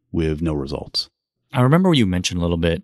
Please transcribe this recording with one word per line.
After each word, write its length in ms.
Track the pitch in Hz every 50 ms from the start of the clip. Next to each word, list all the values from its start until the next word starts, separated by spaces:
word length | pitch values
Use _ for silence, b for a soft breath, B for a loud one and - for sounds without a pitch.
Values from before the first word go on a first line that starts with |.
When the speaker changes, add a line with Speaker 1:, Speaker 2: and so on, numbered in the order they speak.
| _ _ -
Speaker 1:
with 300 | 85 80 78 78 76 85
no 100 | 82 78
results. 560 | 73 67 69 71 - - - - - - - _ _ _ _ _ _ _ _ -
Speaker 2:
I 100 | 131 123
remember 320 | 131 147 170 190 190 165
you 100 | 135 113
mentioned 340 | 95 90 90 90 - 90 90
a 20 | 85
little 160 | 85 85 85
bit 240 | 82 85 82 -